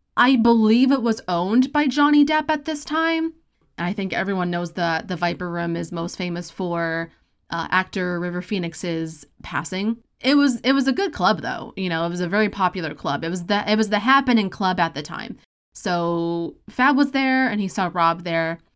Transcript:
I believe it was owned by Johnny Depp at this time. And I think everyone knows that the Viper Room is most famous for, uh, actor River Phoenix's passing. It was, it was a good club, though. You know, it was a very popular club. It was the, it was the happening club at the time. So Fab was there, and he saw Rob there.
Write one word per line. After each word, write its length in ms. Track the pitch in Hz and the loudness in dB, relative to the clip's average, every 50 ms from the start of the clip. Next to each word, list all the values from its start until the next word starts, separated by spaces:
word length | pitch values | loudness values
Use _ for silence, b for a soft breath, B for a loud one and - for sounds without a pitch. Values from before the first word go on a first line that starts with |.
| _ _ - | _ _ 0
I 220 | - 247 262 269 | 2 4 4 4
believe 540 | 233 220 233 233 226 214 214 226 247 262 254 | 4 4 4 4 6 6 4 6 4 6 4
it 100 | 277 262 | 2 2
was 200 | 220 233 220 220 - | 2 -2 -2 -2 -2
owned 460 | - 175 170 180 190 220 254 262 285 - | -4 -2 -2 0 2 2 2 2 2 2
by 140 | 294 302 | 0 0
Johnny 360 | 254 254 294 285 302 294 294 285 | 0 2 2 4 6 6 6 6
Depp 240 | 294 311 311 302 320 | 4 2 0 0 0
at 160 | 302 302 302 | -2 -2 -2
this 200 | 320 311 294 - | -6 -6 -6 -6
time. 480 | - 294 320 320 330 330 330 330 330 - _ _ _ _ _ _ _ _ | -4 -2 0 0 0 0 0 -2 -4 -6 _ _ _ _ _ _ _ _
And 100 | - 170 | -6 -4
I 60 | 180 202 | -4 -2
think 180 | 202 190 180 | -4 -4 -4
everyone 400 | - - 190 196 196 185 180 175 | -2 -2 -2 -2 -2 -2 -2 -2
knows 220 | 175 175 175 170 170 | -2 -2 -4 -4 -4
that 340 | 185 170 165 165 165 - | -2 -2 -2 -2 -2 -4
the 80 | - 180 | -6 -4
Viper 340 | - 175 170 170 - 180 175 | -2 -2 -2 -2 -4 -6 -6
Room 260 | 170 170 170 170 165 | -4 -4 -4 -4 -4
is 140 | 170 170 - | -4 -6 -6
most 260 | 175 170 170 175 - | -6 -6 -6 -8 -6
famous 340 | - 180 180 170 175 170 - | -6 -6 -6 -6 -6 -8 -10
for, 600 | - - 185 175 170 170 165 165 165 165 165 165 b b b b _ _ _ - | -8 -6 -4 -4 -2 -2 -2 -2 -4 -4 -6 -8 b b b b _ _ _ -8
uh, 180 | 170 170 170 - | -6 -6 -4 0
actor 480 | - 185 185 - - 190 180 180 175 170 | 0 0 0 0 -4 -4 -2 -2 -2 -2
River 220 | 175 175 175 180 | -4 -4 -4 -6
Phoenix's 840 | 180 - 214 185 170 165 - - - 175 165 165 160 160 160 - - _ _ _ | -4 -4 -4 -4 -4 -4 -6 -6 -6 -4 -4 -4 -4 -6 -8 -12 -14 _ _ _
passing. 560 | - - 170 139 165 - 185 185 202 220 226 - _ _ _ _ | -16 -8 -6 -6 -6 -4 -6 -4 -2 -2 -4 -4 _ _ _ _
It 140 | - 262 294 | 0 2 4
was, 240 | 285 285 269 233 226 | 4 4 4 2 0
it 120 | - 247 269 | 0 2 2
was 140 | 277 247 | 2 2
a 60 | 269 247 | 2 0
good 200 | 370 403 320 - | 0 -2 -2 -2
club, 280 | - 175 165 160 165 | 0 2 2 2 2
though. 320 | - 123 131 - - - - | -2 -6 -6 -6 -10 -10 -8
You 140 | - 190 180 | -6 -4 -2
know, 160 | 165 165 170 | -2 -2 -2
it 40 | 170 | -2
was 100 | 175 175 | -2 -2
a 60 | 180 | -2
very 220 | 165 196 214 214 202 | 0 2 2 2 0
popular 440 | - 196 185 175 - 185 165 151 156 | 0 0 -2 0 0 -2 -6 -6 -8
club. 300 | - - 160 143 127 160 | -6 -4 -4 -2 -2 -2
It 60 | 165 | -4
was 160 | 180 180 170 | -4 -4 -2
the, 240 | 190 202 208 - 202 | 0 0 0 2 2
it 60 | 214 | 2
was 120 | 214 214 196 | 2 2 2
the 100 | 208 208 | 0 0
happening 500 | 202 254 269 277 269 254 240 220 196 185 | 4 4 4 4 4 4 2 2 2 0
club 300 | - - 202 185 180 180 | -4 -2 -2 0 2 2
at 140 | 170 165 - | 0 0 0
the 80 | 147 | -6
time. 360 | 151 - - - - - - b b _ _ _ _ _ - | -10 -8 -10 -12 -12 -14 -16 b b _ _ _ _ _ -16
So 800 | - - 190 180 170 170 170 170 170 170 170 170 170 170 - - _ _ - | -8 -4 -2 -2 0 0 0 -2 -2 -2 -2 -2 -4 -6 -6 -10 _ _ -12
Fab 280 | - - 247 285 277 | -2 2 4 4 6
was 140 | 269 285 277 | 4 4 2
there, 360 | 285 262 262 262 262 262 262 | 2 0 0 2 2 2 2
and 140 | 233 208 214 | 0 0 -2
he 60 | 196 180 | -2 -2
saw 200 | - 208 185 170 170 | -2 -2 -2 -2 0
Rob 300 | 175 165 165 170 175 175 | 2 2 2 2 0 -4
there. 360 | 170 165 165 165 160 170 - _ _ _ | -2 -2 0 0 -2 -4 -8 _ _ _